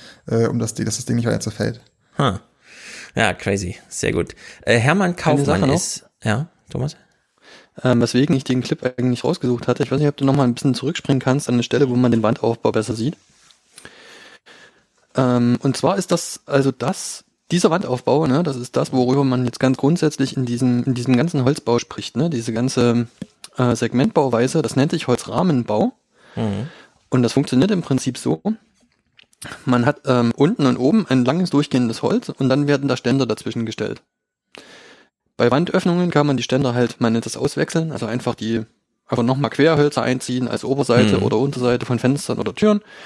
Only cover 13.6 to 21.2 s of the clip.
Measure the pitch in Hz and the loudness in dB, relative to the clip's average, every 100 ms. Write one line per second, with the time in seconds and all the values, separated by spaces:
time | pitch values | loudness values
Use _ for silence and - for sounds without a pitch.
13.6 | _ - - - - - - - - - | _ -20 -20 -20 -20 -20 -20 -20 -20 -20
14.6 | - _ _ _ _ - 127 123 120 120 | -20 _ _ _ _ 0 2 2 2 2
15.6 | 139 131 160 196 - 170 - - - 143 | 0 0 0 0 -2 -2 -4 -12 -2 0
16.6 | 131 - 123 - - - - _ - 175 | 0 0 -4 -4 -8 -12 -18 _ -2 2
17.6 | 180 170 127 123 - 139 156 135 170 127 | 2 2 -2 -2 2 2 4 2 0 -4
18.6 | 127 - - 131 123 139 135 127 123 - | -4 -4 0 2 2 2 2 0 -2 0
19.6 | 131 131 139 170 151 - 135 139 120 120 | 0 2 2 2 0 0 -2 -2 -4 0
20.6 | 127 120 127 123 120 123 | 2 2 0 -2 0 2